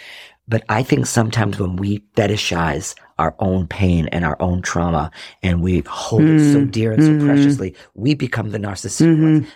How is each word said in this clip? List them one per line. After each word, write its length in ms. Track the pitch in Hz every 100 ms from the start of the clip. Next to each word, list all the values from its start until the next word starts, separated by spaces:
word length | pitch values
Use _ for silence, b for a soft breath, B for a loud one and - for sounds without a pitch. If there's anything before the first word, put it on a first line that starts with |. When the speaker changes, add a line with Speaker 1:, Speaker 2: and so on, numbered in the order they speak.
| B B B B -
Speaker 1:
But 160 | 113 -
I 120 | 110
think 240 | 127 139 123
sometimes 540 | - 110 113 107 101
when 160 | 95 90
we 240 | 98 104 - -
fetishize 800 | 101 104 - 87 82 143 - - b -
our 160 | 80 -
own 280 | 98 92 82
pain 400 | - 95 85 80
and 180 | 85 82
our 160 | 73
own 200 | 90 90
trauma, 500 | 85 87 87 82 78 B B B
and 180 | 95 87
we 200 | 90 87 -
hold 380 | - - 113
it 160 | 151 156 147
so 60 | 143
Speaker 2:
Mm. 100 | 139
Speaker 1:
dear 200 | 110 110
and 100 | 110
so 60 | 156
Speaker 2:
Mm-hmm. 180 | 151 147
Speaker 1:
preciously, 480 | 143 143 139 95 B B
we 220 | - 117 143
become 340 | 123 117 107
the 80 | 104
narcissistic 480 | 101 95 110 - 165
Speaker 2:
Mm-hmm. 100 | 156
Speaker 1:
ones, 240 | 160 156 120